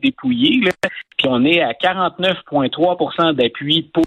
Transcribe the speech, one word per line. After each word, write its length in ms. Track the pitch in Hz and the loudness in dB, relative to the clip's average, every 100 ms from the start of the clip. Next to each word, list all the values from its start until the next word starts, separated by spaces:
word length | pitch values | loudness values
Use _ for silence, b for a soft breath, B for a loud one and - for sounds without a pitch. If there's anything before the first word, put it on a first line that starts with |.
dépouillés, 580 | 135 - 131 120 277 254 | -2 -2 -2 0 2 2
là, 80 | 190 - - B - - | 0 -2 -6 B -10 -4
puis 120 | 135 | 0
on 140 | 123 | 2
est 180 | 139 170 | 2 2
à 100 | 135 | 0
quarante-neuf 640 | 117 180 185 175 170 185 175 - | 0 -2 0 -2 -2 -2 -2 -4
point 220 | 165 131 | -2 -2
trois 280 | - 175 180 | 0 0 0
pour 160 | 165 | -2
cent 180 | - 165 | 0 0
d'appui 560 | 139 120 - 143 160 156 - | 2 0 -2 -2 -2 -2 -2